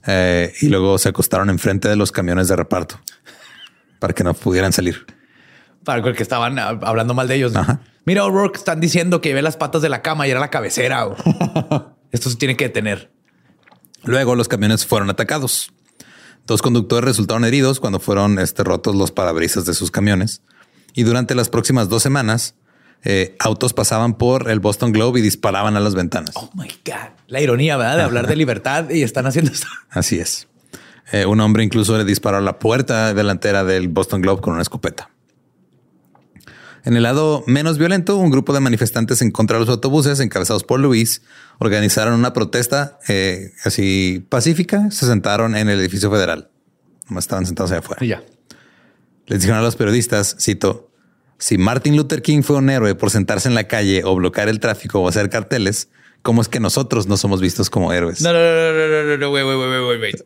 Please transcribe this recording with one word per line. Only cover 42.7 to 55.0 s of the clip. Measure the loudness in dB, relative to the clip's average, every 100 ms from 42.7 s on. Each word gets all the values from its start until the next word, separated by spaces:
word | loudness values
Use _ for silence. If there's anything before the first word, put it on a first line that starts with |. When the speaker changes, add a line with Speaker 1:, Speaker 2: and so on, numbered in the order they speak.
| -2 -4 -8 -4
Speaker 1:
eh, | 0 0 -4 -10 -6 -4
así | 0 0 2 0 -2 -2
pacífica. | 0 0 0 0 0 0
Se | 0 0
sentaron | 2 2 0 0 0
en | 0
el | 2
edificio | 0 0 0
federal. | 2 0 -2 -8 _ _ _ _ _ -10
Nomás | -8 -4
estaban | -4 -4
sentados | -2 -2
allá | -2
afuera. | -6 -6 -4
Speaker 2:
Y |
ya. | -4 -10 _ _ -20 _ _ _ _ _ _ -6
Speaker 1:
Les | -2
dijeron | 2 2
a |
los | 0 0
periodistas, | 2 2 2 0 0 -2
cito, | -2 0 0 -2 -12 _ _ _ _ _
"Si | -2 2
Martin | 2 2 2 2
Luther | 2 -2
King | 2 2
fue | 4 2
un | 4
héroe | 2 2 0
por | 0
sentarse | 0 0 0 0
en | 0
la | 0
calle | 0 2 2 2
o | 2
bloquear | 2 0 -2
el | 0
tráfico | -2 -4 -4 0